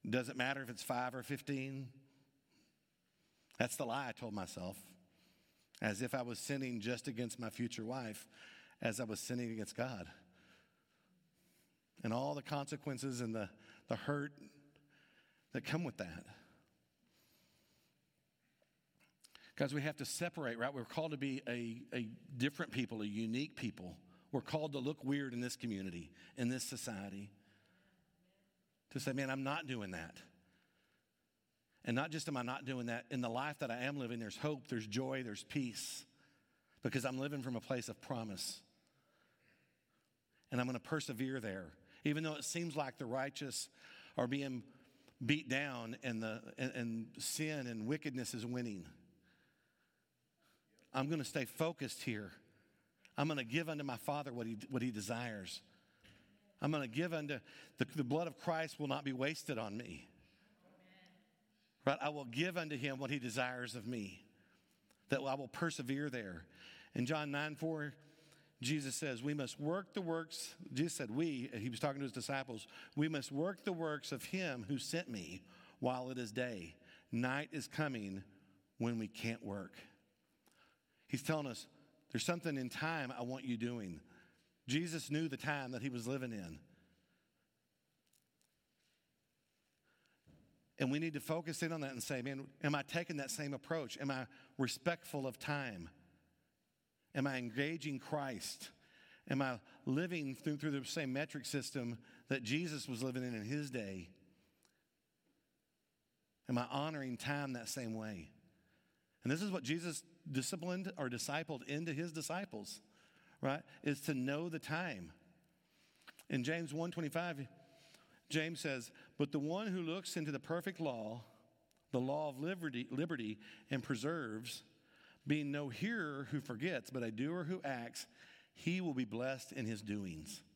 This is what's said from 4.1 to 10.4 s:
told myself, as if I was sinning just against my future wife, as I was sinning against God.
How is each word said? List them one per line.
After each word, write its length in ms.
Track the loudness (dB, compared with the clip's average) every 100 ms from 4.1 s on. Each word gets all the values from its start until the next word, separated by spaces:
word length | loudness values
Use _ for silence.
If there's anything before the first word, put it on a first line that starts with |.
told 220 | -4 -4
myself, 420 | -4 -4 -4 -6 -6 -14 -20 -20 _ -20 _ _ _ _ -2
as 220 | 0 2
if 120 | 0
I 80 | 0
was 180 | -2 -4
sinning 400 | -2 0 0 0
just 260 | 0 -2 -2
against 320 | -2 -2 -2
my 120 | -6
future 340 | -2 -2 -2
wife, 420 | -4 -2 -4 -6 -12 -18 -18 -18 -20 -2
as 160 | 0 0
I 60 |
was 160 | -2 -2
sinning 320 | -2 -2 0
against 240 | -2 -4 -2
God. 300 | -2 -2 -8 -12 -20 -20